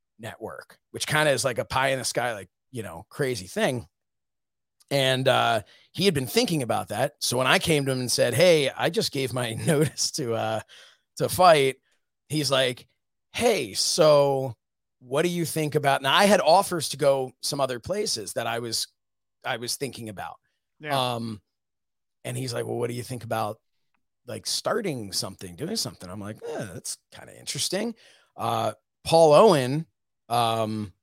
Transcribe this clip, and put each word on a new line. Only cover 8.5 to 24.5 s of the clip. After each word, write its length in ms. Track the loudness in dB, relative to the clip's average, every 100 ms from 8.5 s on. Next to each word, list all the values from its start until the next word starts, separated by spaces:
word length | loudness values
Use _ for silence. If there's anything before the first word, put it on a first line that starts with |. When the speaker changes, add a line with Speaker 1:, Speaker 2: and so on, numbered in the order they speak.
| 6 2
Speaker 1:
I 200 | -2 -2
just 220 | -2 -4
gave 220 | -4 -4
my 200 | -4 -6
<laughs> 120 | -4 0
notice 460 | 2 2 0 -6
to, 220 | -4 -4 -2
uh, 260 | -2 -4 -8 -20 -20 _ _ -6
to 120 | -4
Fight," 480 | 4 6 8 4 -2 _ _ _ _ _
he's 220 | -4 0
like, 360 | 0 0 -4 -14 _ _ _ _
"Hey, 400 | -2 0 0 -2
so 800 | -4 -2 4 6 8 6 2 -4 -8 _ _ _ _
what 240 | -6 -2
do 60 | 0
you 160 | 0 -2
think 300 | -2 0 0
about," 260 | 2 2
now 120 | 2 4
I 100 | 6
had 160 | 6
offers 480 | 6 6 4 -4 -4
to 80 | 0
go 360 | 2 2 0 _
some 200 | -8 -2
other 180 | -2 -4
places 540 | -6 -6 -4 -6 -6
that 140 | -6 -4
I 120 | -4
was, 280 | -4 -6 -8 _ _ _ _ _ -8
I 120 | -6
was 180 | -6 -6
thinking 340 | -8 -8 -12
about. 260 | -12 -14 -14 _ _ _ _
Speaker 2:
Yeah. 360 | -4 -2 -2 -4
Speaker 1:
Um, 260 | -8 -12 _ _ _ _ _ _ _ _ -12
and 120 | -8
he's 160 | -8
like, 120 | -6 -6
"Well, 120 | -4
what 100 | -4
do 60 | -6
you 80 |
think 200 | -10 -12
about, 360 | -6 -4 -4 -8 _ _ _ _ _ _ -14
like, 180 | -12
starting 640 | -6